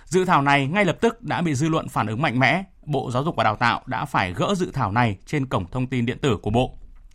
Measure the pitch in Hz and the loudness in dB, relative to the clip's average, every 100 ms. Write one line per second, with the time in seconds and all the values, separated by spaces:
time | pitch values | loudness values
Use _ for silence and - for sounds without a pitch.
0 | - 175 185 160 139 143 135 190 190 143 | -2 0 4 4 4 2 2 2 2 2
1 | 233 233 - 123 170 135 160 160 - 143 | 0 0 -4 -2 0 0 0 0 -2 -4
2 | 107 110 156 123 127 170 190 - - 139 | -2 -2 0 2 2 2 -2 -12 -6 -4
3 | 120 120 147 - 110 107 120 101 - 113 | -2 -2 -2 0 0 2 2 0 -2 -6
4 | 156 147 95 90 170 196 180 135 110 107 | -2 0 0 0 -2 0 -2 -2 0 2
5 | 120 98 - 151 131 131 87 127 127 127 | 0 -2 -4 -4 -2 -4 -4 -4 -4 -2
6 | 117 - 147 104 - 117 127 - - - | -2 0 0 0 0 0 0 -4 -18 -20
7 | - | -20